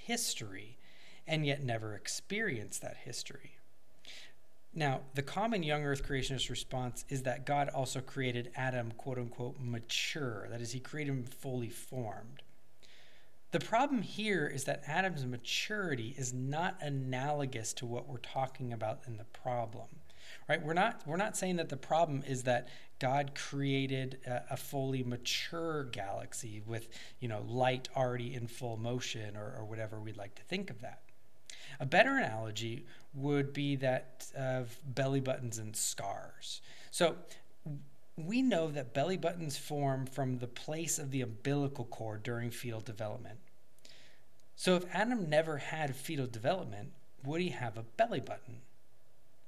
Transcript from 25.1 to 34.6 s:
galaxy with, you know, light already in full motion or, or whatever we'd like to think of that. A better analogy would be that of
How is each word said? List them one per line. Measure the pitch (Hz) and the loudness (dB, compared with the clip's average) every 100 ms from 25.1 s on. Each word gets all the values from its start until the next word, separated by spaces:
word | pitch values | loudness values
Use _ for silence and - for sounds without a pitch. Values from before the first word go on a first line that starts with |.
| 123 - - - 170 165 151 | 0 0 0 0 0 0 0
galaxy | 123 107 98 113 107 - 113 107 107 | 0 -2 -2 -2 -4 -6 -6 -6 -4
with, | 113 - - - - | -4 -4 -8 -10 -4
you | 123 | -2
know, | 107 113 | -2 0
light | 123 127 131 - 135 | 4 6 4 0 2
already | 127 123 120 | 2 2 -2
in | 131 117 | -2 -4
full | - 123 110 | -4 -4 -2
motion | 117 123 - 117 107 104 | 0 0 -2 -4 -4 -4
or, | 107 131 | -6 -4
or | |
whatever | 110 110 110 110 | -4 -4 -4 -4
we'd | 107 98 | -6 -6
like | 101 | -8
to | - | -8
think | - 190 190 | -4 -2 -2
of | 113 | -6
that. | 110 - - - - - - - - 139 | -6 -8 -8 -10 -10 -10 -10 -8 -8 -4
A | 135 | 6
better | 175 262 269 | 8 8 6
analogy | 170 110 110 104 113 120 - - - | 4 0 -2 -2 -2 -4 -6 -8 -8
would | 135 143 143 139 | -2 4 4 4
be | 147 143 135 | 2 2 4
that | 131 127 - - - 139 | 4 2 0 -6 -6 -2
of | 131 127 | 0 0